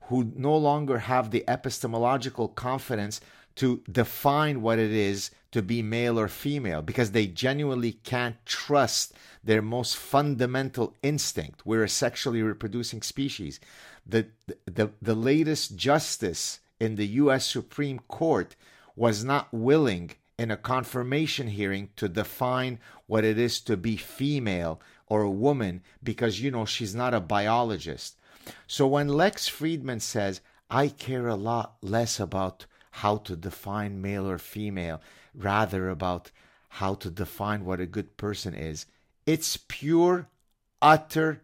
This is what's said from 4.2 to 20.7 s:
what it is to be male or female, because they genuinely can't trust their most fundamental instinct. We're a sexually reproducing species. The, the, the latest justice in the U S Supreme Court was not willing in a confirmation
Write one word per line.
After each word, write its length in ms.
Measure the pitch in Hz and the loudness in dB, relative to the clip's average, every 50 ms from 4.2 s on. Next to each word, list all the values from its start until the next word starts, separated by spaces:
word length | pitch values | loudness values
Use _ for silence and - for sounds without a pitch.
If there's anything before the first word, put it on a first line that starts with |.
| - 147 139 151 151 151 147 131 | 2 2 4 4 2 2 0 0
what 180 | 110 113 113 113 | 2 2 4 4
it 120 | 113 107 | 4 2
is 400 | 107 110 104 98 101 101 101 - - _ _ _ | 4 2 2 2 0 -2 -6 -10 -12 _ _ _
to 100 | - 120 | -2 -2
be 200 | 104 90 117 117 | 0 0 0 -2
male 380 | 113 107 113 117 120 120 117 113 | 0 -2 0 0 2 2 2 2
or 80 | 107 98 | 2 0
female, 540 | - - - 143 143 147 127 104 82 78 | -2 -4 -2 -2 -2 0 -2 -2 -2 -4
because 300 | 78 80 - - 123 107 | -4 -4 0 0 0 2
they 140 | 98 117 107 | 4 2 2
genuinely 680 | 101 87 80 - 127 135 143 147 143 131 123 120 117 | 2 0 0 0 0 2 2 0 0 0 0 0 -2
can't 540 | 107 - _ - - 123 123 123 113 - _ | -2 -4 _ -4 -2 -2 -2 -2 -4 -8 _
trust 680 | - - - - - 147 143 135 117 - - - - - - - - - - _ | -6 -6 -6 -2 2 4 6 6 6 4 0 -2 -2 -6 -20 -20 -20 -20 -12 _
their 180 | 110 110 110 | 4 4 4
most 360 | 104 107 117 123 123 - - - | 4 2 -2 -2 -2 -2 -4 -6
fundamental 1000 | - - - 139 147 147 143 117 123 123 123 131 135 131 - - 117 - - _ | -6 2 4 4 4 4 2 0 0 0 0 -2 -4 -4 -2 -2 -2 -2 -2 _
instinct. 640 | - 135 143 151 - - - - 78 71 - _ - | -2 0 0 0 -2 -2 -4 -4 -6 -8 -12 _ -4
We're 180 | - 110 113 110 | 0 2 4 4
a 60 | 101 | 2
sexually 520 | - - - 120 - - - 139 117 117 | 2 0 0 0 0 -2 -2 -2 0 2
reproducing 600 | 110 110 101 - - 107 98 120 120 - - 113 | 0 0 -2 -2 -6 -6 -4 -4 -4 -4 -6 -8
species. 580 | - - - - 139 143 - - 101 73 67 - - - - - - - - - _ | -8 -8 -4 -4 -4 -4 -4 -6 -8 -10 -10 -12 -16 -20 -20 -20 -20 -20 -20 -20 _
The, 220 | - - 110 110 - - _ _ - - - _ | 0 0 0 0 0 -6 _ _ -14 -14 -12 _
the, 260 | - 87 107 107 107 104 _ | -12 0 0 0 0 0 _
the 140 | - 101 113 | -2 0 0
latest 600 | 110 113 127 139 156 165 151 156 143 - - 107 | 2 4 4 4 4 4 2 0 -2 -2 -6 -6
justice 840 | 92 85 127 143 160 151 - - - 117 95 82 - - - - - _ _ _ _ | -4 2 4 4 4 2 0 -6 -2 -2 -2 -2 -2 -6 -6 -8 -10 _ _ _ _
in 160 | 113 110 110 | -4 -2 0
the 120 | 104 104 101 | -2 -2 -2
U 240 | 104 123 143 143 | 2 4 4 4
S 140 | 131 131 127 | 4 4 2
Supreme 540 | - - 127 107 - - - 147 143 135 123 - _ | -2 -4 -4 -6 -8 -6 -6 -4 -4 -4 -8 -10 _
Court 480 | - - 165 165 151 107 87 - - _ _ - - - - _ _ | -6 -2 2 2 2 2 2 -2 -8 _ _ -20 -20 -20 -20 _ _
was 280 | - 110 117 110 104 110 | 0 2 2 2 2 0
not 280 | 127 139 143 - - | 0 0 0 0 -2
willing 600 | - 113 110 123 143 160 151 127 98 87 87 85 - _ _ _ _ - | -6 -2 4 4 6 6 6 4 2 0 -4 -10 -14 _ _ _ _ -4
in 140 | 117 113 | -2 -2
a 60 | 110 101 | -2 -4
confirmation 920 | - - | -2 -2